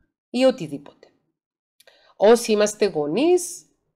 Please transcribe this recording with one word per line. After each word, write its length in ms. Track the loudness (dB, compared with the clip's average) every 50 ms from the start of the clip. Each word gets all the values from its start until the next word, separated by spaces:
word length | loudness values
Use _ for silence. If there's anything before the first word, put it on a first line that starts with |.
| _ _ _ _ _ -8
ή 140 | -2 2 2
οτιδήποτε. 640 | 2 2 0 -8 -12 -12 -14 -16 -18 _ _ -20 _ _ _ _ _ _ _ _ _ _ _ _ _ _ _ _ _ _ _ _ _ _
Όσοι 360 | 2 4 4 4 4 2 -2
είμαστε 340 | 0 0 0 -2 -2 -2 -4
γονείς, 800 | -4 -2 -4 -6 -4 -2 0 0 2 2 0 -2 -6 -14 -18 _ _ _ _ _ _ _